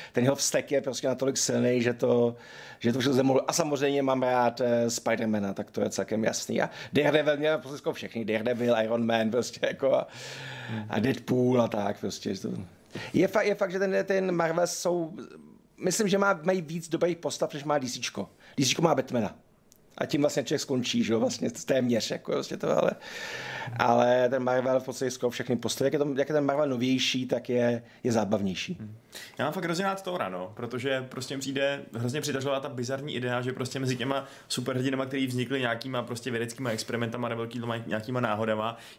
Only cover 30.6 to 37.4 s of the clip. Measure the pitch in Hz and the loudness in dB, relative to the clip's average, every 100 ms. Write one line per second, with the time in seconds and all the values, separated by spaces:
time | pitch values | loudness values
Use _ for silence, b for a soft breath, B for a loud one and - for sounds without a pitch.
30.6 | 117 123 135 131 123 135 123 139 131 139 | -8 -4 -2 -2 -4 -10 -8 -8 -4 -2
31.6 | 139 139 139 113 120 147 143 135 135 135 | 0 -2 -6 -4 -2 -2 -2 -2 -2 -2
32.6 | 139 127 123 135 143 - 123 123 123 127 | -4 -6 -4 -4 -4 -4 -2 -2 -2 -4
33.6 | 127 139 131 127 131 135 131 B B - | -4 -2 -2 -2 -2 -2 -4 B B -6
34.6 | 127 127 131 131 131 139 131 123 123 135 | -2 -2 -2 -2 -4 -2 -2 -2 -2 -2
35.6 | 123 117 131 127 117 120 131 117 117 - | -2 -2 -4 -4 -4 -6 -4 -4 -4 -4
36.6 | 131 110 - 117 117 120 120 117 | -4 -4 -4 -4 -4 -4 -4 -4